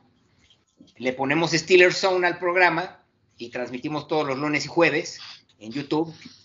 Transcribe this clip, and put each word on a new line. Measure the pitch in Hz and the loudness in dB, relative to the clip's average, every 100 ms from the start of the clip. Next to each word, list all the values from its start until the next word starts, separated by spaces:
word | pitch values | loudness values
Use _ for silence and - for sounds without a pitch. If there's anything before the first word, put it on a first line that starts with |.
| _ _ _ _ _ _ _ _ - - | _ _ _ _ _ _ _ _ -20 -8
Le | 123 | -6
ponemos | 127 135 156 165 | -2 -2 0 0
Steelers | 160 - 185 180 - | 0 4 6 6 4
Zone | 196 185 175 | 0 2 0
al | 170 | -2
programa | 180 180 180 165 185 - _ _ _ - | -2 2 2 2 -4 -12 _ _ _ -16
y | 117 | -12
transmitimos | 131 123 127 151 151 139 | -8 -8 -8 -6 -8 -2
todos | 156 143 | -2 0
los | 131 | -2
lunes | 151 147 143 | -2 -2 -2
y | |
jueves | - 160 151 175 - - - _ _ | 2 2 2 -4 -12 -18 -20 _ _
en | 107 | -12
YouTube, | 139 143 151 165 - - - | -10 -2 -2 -2 -6 -20 -20